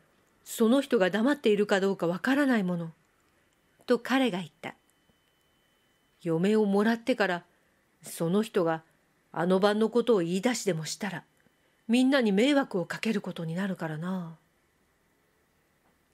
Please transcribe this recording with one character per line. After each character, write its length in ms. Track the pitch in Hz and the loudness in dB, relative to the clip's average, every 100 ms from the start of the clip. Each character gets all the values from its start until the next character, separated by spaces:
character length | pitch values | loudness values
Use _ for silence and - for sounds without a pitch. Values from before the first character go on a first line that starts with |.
| _ _ _ _ | _ _ _ _
そ 240 | - - 220 | -16 0 2
の 140 | 269 | 4
人 160 | 277 233 | 2 2
が 140 | 185 | 2
黙 220 | 196 240 | 2 0
っ 40 | 285 | 2
て 120 | 226 | 2
い 80 | 202 | 2
る 100 | 208 | 2
か 120 | 196 | 2
ど 120 | 196 | 0
う 60 | 196 | 0
か 100 | 170 | -2
わ 120 | 175 | -2
か 140 | - 277 | 0 0
ら 120 | 285 | 2
な 100 | 233 | 0
い 60 | |
も 140 | 180 175 | 0 -4
の」 160 | 165 - _ _ _ _ _ _ _ _ - | -6 -12 _ _ _ _ _ _ _ _ -2
と 140 | 240 | -2
彼 320 | 233 262 254 | 0 0 0
が 80 | 180 | -2
言 80 | 160 | -8
っ 40 | - | -12
た。 140 | - - _ _ _ _ _ _ _ _ _ _ _ _ _ _ | -16 -16 _ _ _ _ _ _ _ _ _ _ _ _ _ _
「嫁 320 | 170 160 190 220 | -4 0 2 2
を 100 | 208 | 2
も 200 | 196 214 | 2 2
ら 80 | |
っ 40 | 233 | 0
て 160 | 247 247 | -2 0
か 100 | 196 | 0
ら、 180 | 175 - _ _ _ _ _ | -2 -8 _ _ _ _ _
そ 280 | - - 165 | -18 -6 0
の 140 | 190 | 0
人 200 | 220 208 | 0 0
が 200 | 165 160 - _ _ _ _ | 0 -2 -6 _ _ _ _
あ 120 | - 175 | -4 0
の 140 | 185 | 2
晩 200 | 202 208 | 2 2
の 100 | 220 | 0
こ 160 | 240 233 | 0 2
と 100 | 214 | 2
を 40 | |
言 160 | 170 185 | 2 -2
い 60 | |
出 140 | 240 233 | -2 -2
し 80 | |
で 100 | - | -2
も 120 | 160 156 | -4 -6
し 100 | - | -10
た 140 | 202 | -10
ら、 140 | 175 - _ _ _ _ _ - | -10 -14 _ _ _ _ _ 0
み 140 | 240 | 2
ん 60 | 262 | 4
な 120 | 277 | 2
に 100 | 226 | 2
迷 220 | 196 262 | 2 4
惑 260 | 277 269 196 | 2 0 -4
を 60 | 165 | -6
か 140 | - | -6
け 120 | 220 | -4
る 80 | 208 | -4
こ 140 | 196 | -6
と 100 | - 165 | -10 -8
に 100 | 165 | -6
な 120 | 196 | -6
る 80 | 180 | -6
か 140 | 160 | -8
ら 80 | 156 | -8
な。」 400 | 170 185 165 160 _ _ _ _ _ _ _ _ _ _ _ _ _ _ _ _ _ | -8 -8 -10 -16 _ _ _ _ _ _ _ _ _ _ _ _ _ _ _ _ _